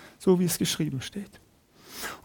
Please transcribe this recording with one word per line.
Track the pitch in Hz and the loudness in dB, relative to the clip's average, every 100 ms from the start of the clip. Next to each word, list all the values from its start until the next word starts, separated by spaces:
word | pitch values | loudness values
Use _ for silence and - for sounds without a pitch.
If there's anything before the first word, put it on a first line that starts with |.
| - - | -20 0
so | - 180 | 4 4
wie | |
es | 180 - | 4 0
geschrieben | 180 - 156 131 | 0 0 -2 -4
steht. | - 202 202 - - _ _ _ - - - - | -8 -10 -12 -16 -20 _ _ _ -18 -12 -12 0